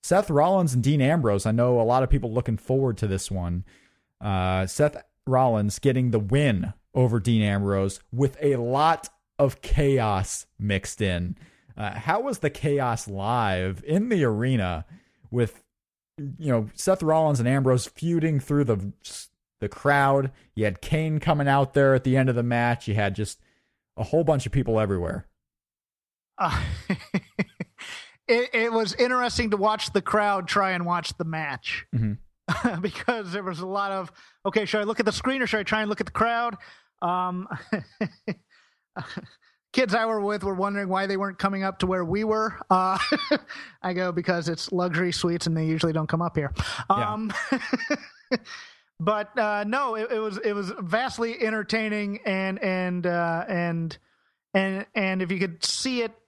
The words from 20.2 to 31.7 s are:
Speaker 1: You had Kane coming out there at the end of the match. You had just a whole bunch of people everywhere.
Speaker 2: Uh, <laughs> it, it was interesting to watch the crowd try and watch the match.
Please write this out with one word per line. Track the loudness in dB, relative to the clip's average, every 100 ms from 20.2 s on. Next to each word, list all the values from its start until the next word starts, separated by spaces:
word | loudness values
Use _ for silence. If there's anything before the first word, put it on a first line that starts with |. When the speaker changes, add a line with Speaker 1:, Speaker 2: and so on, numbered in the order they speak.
| 0 -8 _
Speaker 1:
You | -2
had | -2 -2
Kane | -2 -2 0 0
coming | 0 2 4
out | 4 4
there | 4 6
at | 4
the | 4 4
end | 4
of |
the | 2
match. | 0 2 2 0 -2
You |
had | 0 0
just | -2 -6 -8 _ _ _ _ _ -8
a |
whole | 0 2
bunch | 4 2 0
of |
people | 0 2 2
everywhere. | 2 0 -2 -6 -10 _ _ _ _ _ _ _ _ _ _ -4
Speaker 2:
Uh, | -2 0 -2 -6 -4
<laughs> | -6 -2 -6 -4 -6 -6 _ -16 _ -14 -14 -18 _ 0
it, | 2 2
it | 0 0
was | 0 -2
interesting | 2 2 2 0 0 0
to | 2
watch | 2 0 0
the | -2
crowd | 0 0 2 0 0
try | 0 0
and | 0 -2
watch | -2 -4 -8
the |
match. | -6 -4 -6 -6 -8